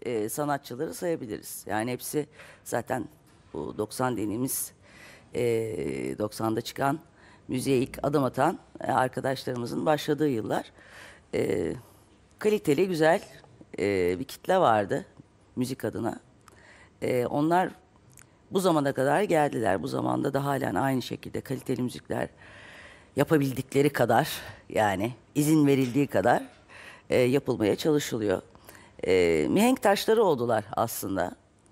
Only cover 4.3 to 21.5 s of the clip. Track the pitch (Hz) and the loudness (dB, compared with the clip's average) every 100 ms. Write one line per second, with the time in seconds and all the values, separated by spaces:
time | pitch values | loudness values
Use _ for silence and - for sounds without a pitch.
4.3 | 110 135 - - - - - - - - | -4 -4 -4 -8 -12 -20 -20 -20 -20 -10
5.3 | - 120 113 113 - 71 67 64 67 104 | -4 0 0 -2 -4 -4 -4 -6 -4 -6
6.3 | - 110 110 - - 139 156 - _ - | -4 -2 -2 -4 -2 -2 -2 -8 _ -20
7.3 | - - 127 120 131 127 - 143 151 127 | -20 -8 -4 0 2 0 -2 0 0 0
8.3 | - 143 - - - - 123 127 - 131 | 2 0 0 -8 -8 -2 2 0 0 -4
9.3 | 131 - 123 120 143 165 151 - 147 151 | -4 -4 -6 -4 -2 0 2 0 0 0
10.3 | 113 - 160 - - - - - - _ | 0 -2 -4 -6 -14 -20 -20 -20 -20 _
11.3 | - - - 82 123 - - _ _ _ | -4 -2 -2 -2 -6 -12 -20 _ _ _
12.3 | - 208 208 - 143 190 160 156 180 - | -4 0 0 2 2 2 4 4 4 0
13.3 | - - - - - 101 98 87 90 - | -20 -20 -20 -14 -4 0 2 2 0 -6
14.3 | - - 185 147 107 98 139 - - - | -8 0 4 4 4 2 -4 -6 -18 -20
15.3 | _ _ - 120 131 107 95 113 - - | _ _ -6 -6 -4 -6 -4 -6 -6 -12
16.3 | _ - - - - - - - 123 120 | _ -20 -20 -20 -20 -20 -8 -2 0 0
17.3 | 143 156 175 180 - _ _ _ - - | 0 2 2 0 -4 _ _ _ -20 -20
18.3 | _ - 196 185 156 139 131 135 151 202 | _ -6 0 2 2 2 0 2 2 2
19.3 | 165 143 135 107 95 135 127 123 127 139 | 2 2 2 0 0 -2 -2 -2 0 0
20.3 | 139 139 139 120 98 135 127 - - - | -2 0 -2 -2 0 0 0 -4 -8 -10
21.3 | 107 - | -10 -8